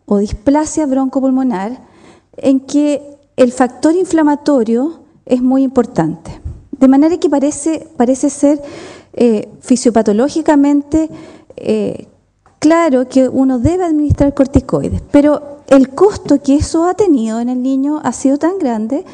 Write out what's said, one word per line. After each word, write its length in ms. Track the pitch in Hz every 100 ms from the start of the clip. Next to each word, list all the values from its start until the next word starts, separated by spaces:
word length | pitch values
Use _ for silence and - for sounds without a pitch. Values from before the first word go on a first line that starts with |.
| -
o 100 | 202
displasia 680 | 202 - - 294 302 - 294
broncopulmonar, 920 | 262 269 269 269 262 262 185 202 254 - _ - - _ -
en 220 | - 269
que 600 | 269 285 294 285 - - _ -
el 140 | 254
factor 440 | - 247 247 302 349
inflamatorio 1080 | 359 320 302 294 294 277 220 233 294 330 _ _ -
es 160 | 254
muy 180 | 254 262
importante. 800 | 269 262 233 180 160 165 - - - - -
De 160 | - 262
manera 320 | 269 311 339
que 100 | 349
parece, 580 | 285 277 294 320 311 - -
parece 360 | 240 262 294
ser, 280 | - 285 294 - - - - _
eh, 340 | - 240 214 - -
fisiopatológicamente, 1500 | - 240 240 202 220 208 277 320 311 294 285 285 285 320 311 - - - - -
eh, 520 | - 214 202 - - _ _ _ _ _
claro 500 | 302 330 330 254 254
que 220 | 262 254
uno 300 | 262 269 254
debe 240 | 262 359
administrar 500 | 349 302 294 - 285
corticoides, 720 | 285 262 262 - 151 139 92 -
pero 480 | 294 294 294 - - -
el 220 | 277 262
costo 520 | 269 392 - - 285
que 140 | - 285
eso 300 | - 330 349
ha 100 | 370
tenido 440 | 403 277 220 226
en 80 | 240
el 120 | 254
niño 400 | 254 269 277 302
ha 80 | -
sido 280 | 233 269 285
tan 180 | 320 392
grande 480 | 277 220 220 269 -